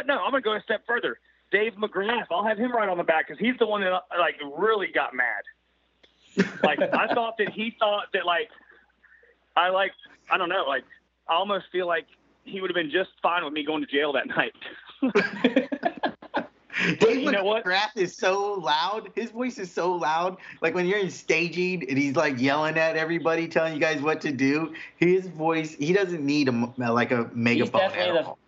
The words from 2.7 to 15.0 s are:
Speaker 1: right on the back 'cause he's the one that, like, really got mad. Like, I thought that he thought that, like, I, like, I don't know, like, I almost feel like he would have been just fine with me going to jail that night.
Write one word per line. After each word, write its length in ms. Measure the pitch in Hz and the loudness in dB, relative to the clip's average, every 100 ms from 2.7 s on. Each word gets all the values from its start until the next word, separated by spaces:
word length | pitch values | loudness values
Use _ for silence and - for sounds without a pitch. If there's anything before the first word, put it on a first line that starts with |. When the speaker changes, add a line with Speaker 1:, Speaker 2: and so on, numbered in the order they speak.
Speaker 1:
right 160 | 240 202 | 0 0
on 100 | 175 | 0
the 60 | |
back 240 | 165 160 147 | 2 0 -2
'cause 100 | 147 | -2
he's 180 | 220 254 | -2 2
the 80 | 214 | 0
one 140 | 208 | 2
that, 200 | 185 185 - 175 | 0 -2 -2 0
like, 180 | 165 156 143 147 | 0 -2 -8 0
really 320 | 214 220 170 | 2 2 0
got 260 | 151 135 | -2 -2
mad. 280 | 127 123 104 - - _ _ _ _ _ _ _ - 185 - | -2 -2 -4 -10 -20 _ _ _ _ _ _ _ -2 -2 0
Like, 180 | 156 147 | 0 2
I 260 | - 151 214 | 2 2 2
thought 240 | 247 226 220 | 0 0 -2
that 100 | 190 | -4
he 200 | - 226 - | -2 -8 -2
thought 340 | 214 208 - | 0 0 -2
that, 140 | 190 175 | -2 0
like, 240 | 170 156 - - - _ _ _ _ _ _ _ - | 0 -2 -10 -20 -20 _ _ _ _ _ _ _ 0
I, 140 | 180 | 2
like, 220 | 190 196 - - - - | 2 0 -4 -20 -20 -2
I 60 | 175 | 0
don't 120 | 175 | 2
know, 140 | 190 139 | 0 0
like, 160 | 135 - - _ _ - | -2 -6 -18 _ _ -2
I 60 | |
almost 320 | 165 196 196 - | 0 0 -2 -2
feel 140 | 180 175 | -4 -2
like 200 | 165 - _ _ _ | -2 -4 _ _ _
he 160 | - 190 | -12 -6
would 80 | 185 | -2
have 60 | |
been 160 | 175 156 | -2 0
just 200 | 165 185 _ | 0 -2 _
fine 200 | 180 175 | 0 0
with 80 | 156 | -2
me 100 | 151 | -4
going 160 | 147 156 | -4 -4
to 40 | 139 | -2
jail 220 | 139 151 | 0 2
that 140 | 135 107 | 0 0
night. 240 | - 123 - - - - - | -2 -2 -6 -16 -18 -20 -4